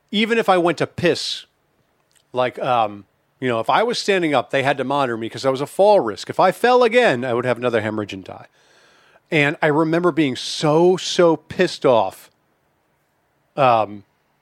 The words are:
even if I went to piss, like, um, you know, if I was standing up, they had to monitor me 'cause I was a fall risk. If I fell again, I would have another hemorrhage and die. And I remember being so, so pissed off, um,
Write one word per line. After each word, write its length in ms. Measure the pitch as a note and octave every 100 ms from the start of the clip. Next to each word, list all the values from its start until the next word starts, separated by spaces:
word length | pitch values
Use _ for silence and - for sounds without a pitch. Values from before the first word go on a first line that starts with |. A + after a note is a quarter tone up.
| _
even 280 | G3+ A3 A3+
if 100 | G#3+
I 100 | F#3
went 200 | F3 D#3
to 100 | C#3
piss, 600 | - F3 C#3 - - - _ _ _ _ _ _ _ _
like, 260 | B2 B2+ -
um, 440 | D#3+ B2 A2 G#2 G2+ _ _ _
you 80 | C3
know, 100 | A#2
if 100 | A2+
I 140 | C#3
was 160 | A3+ A#3
standing 340 | - G3 E3
up, 180 | C#3 A#2
they 120 | C#3
had 140 | C3+ C#3
to 80 | B2+
monitor 320 | C#3+ C3+ A2+
me 100 | A2+
'cause 180 | A#2+ C3+
I 40 |
was 100 | C3
a 80 | C#3+
fall 320 | - G3 G3+
risk. 300 | A#2+ F#2+ -
If 100 | -
I 140 | F3+
fell 300 | F3+ B3 B3
again, 420 | B3 A#3 A#3 C3 C3
I 80 |
would 100 | A#2+
have 140 | B2 A#2
another 240 | B2 A#2
hemorrhage 320 | G#2+ G#2+ G#2
and 100 | G2
die. 240 | F#2 F#2+ - _ _ _ _ _ _ _ _
And 240 | D#3+ C#3+ D#3+
I 60 | D#3+
remember 440 | D3 D#3+ E3 F3
being 240 | D3+ D3 B2
so, 640 | - - D#3 D3+ F3 F3+
so 400 | - - F3 D#3+
pissed 480 | - - F3+ - D3
off, 440 | A#2 F#2+ - - _ _ _ _ _ _ _ _ _ _ _ _ -
um, 480 | C3+ A#2 G#2 G2+ - _ _ _